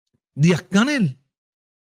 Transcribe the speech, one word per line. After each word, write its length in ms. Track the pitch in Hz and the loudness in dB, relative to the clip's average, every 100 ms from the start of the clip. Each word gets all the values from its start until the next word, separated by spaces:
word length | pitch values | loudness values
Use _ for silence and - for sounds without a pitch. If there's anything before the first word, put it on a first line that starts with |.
| _ _ _ | _ _ _
Díaz-Canel, 840 | - 165 165 - 196 247 294 165 - _ _ _ _ _ _ _ | -2 0 0 -2 -2 0 0 -4 -6 _ _ _ _ _ _ _